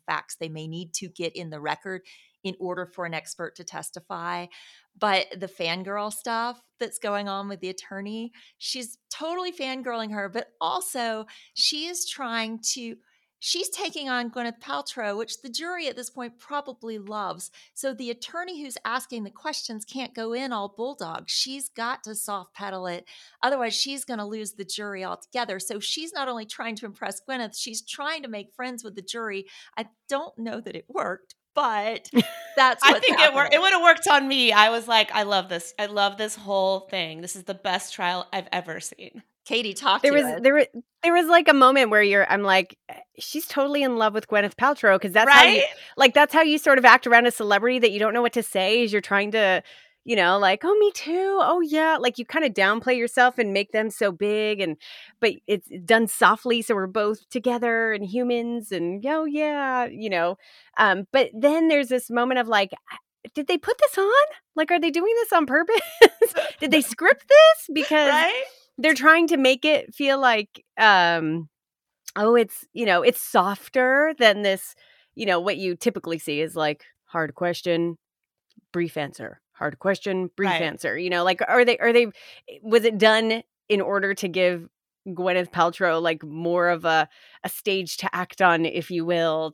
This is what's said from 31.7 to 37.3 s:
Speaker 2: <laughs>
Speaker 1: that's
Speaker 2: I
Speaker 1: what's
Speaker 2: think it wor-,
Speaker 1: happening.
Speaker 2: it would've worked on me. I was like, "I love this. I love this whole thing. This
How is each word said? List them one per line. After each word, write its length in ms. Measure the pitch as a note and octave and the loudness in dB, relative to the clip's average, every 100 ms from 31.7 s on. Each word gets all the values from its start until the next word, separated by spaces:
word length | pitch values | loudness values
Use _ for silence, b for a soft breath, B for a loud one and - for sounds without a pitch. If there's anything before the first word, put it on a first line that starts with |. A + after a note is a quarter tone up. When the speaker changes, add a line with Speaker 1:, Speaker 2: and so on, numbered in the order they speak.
| G#3+ G#3 A3+ - | -2 -4 -6 -2
Speaker 2:
<laughs> 440 | B3 - - - - | 0 0 -2 -4 2
Speaker 1:
that's 260 | C4 B3 | 2 4
Speaker 2:
I 80 | C#4 | 4
Speaker 1:
what's 140 | D#4+ B4+ | 6 4
Speaker 2:
think 160 | - | 4
it 100 | D4+ | 4
wor-, 100 | C4+ | 4
Speaker 1:
happening. 160 | C#4+ D4 | 2 4
Speaker 2:
it 20 | |
would've 200 | F#4+ F#4+ | 4 4
worked 260 | E4+ D#4+ - | 6 4 4
on 180 | D4 C4+ | 4 4
me. 240 | C4+ B3 | 0 4
I 180 | G#3 G#3+ | 6 6
was 160 | A#3 A3+ | 4 0
like, 280 | A3+ G#3+ | 2 2
"I 100 | - | 0
love 240 | G#3 G3 F#3 | 0 -2 -2
this. 260 | F3 F3 - | -6 -8 -8
I 60 | G#3 | -6
love 320 | G#3 G3+ G3 | 0 0 -2
this 180 | G#3+ G#3+ | -8 -8
whole 460 | G3+ G3 F#3+ F#3+ F#3+ | -4 -2 0 -2 -6
thing. 320 | F#3+ E3 D#3+ | -8 -8 -10
This 160 | F3+ | -12